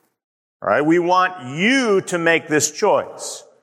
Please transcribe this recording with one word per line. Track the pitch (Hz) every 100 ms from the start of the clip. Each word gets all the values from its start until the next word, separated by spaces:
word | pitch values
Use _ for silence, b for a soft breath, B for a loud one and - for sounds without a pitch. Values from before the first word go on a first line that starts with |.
| _ _ _ _ _ _
All | -
right? | 107 151
We | 170
want | 175 185 185 180 127 143
you | 202 269 240 196
to | 185 175
make | 165 165 -
this | 151 -
choice. | - 208 143 95 - - - - _